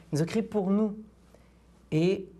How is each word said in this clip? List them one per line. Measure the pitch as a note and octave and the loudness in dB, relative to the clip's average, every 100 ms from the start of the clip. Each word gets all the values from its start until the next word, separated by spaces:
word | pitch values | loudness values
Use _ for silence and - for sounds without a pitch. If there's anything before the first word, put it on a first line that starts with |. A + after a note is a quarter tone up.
| - | -4
Il | D3 | -2
nous | |
a | E3 | 0
créés | A3 | -2
pour | A3+ G#3 F#3+ | -2 -2 2
nous. | G3+ G#3+ G#3+ A3 - - - - - _ - - | 2 2 -4 -14 -20 -20 -20 -20 -20 _ -20 -2
Et | D#3 F3 G3+ - | 0 2 0 -6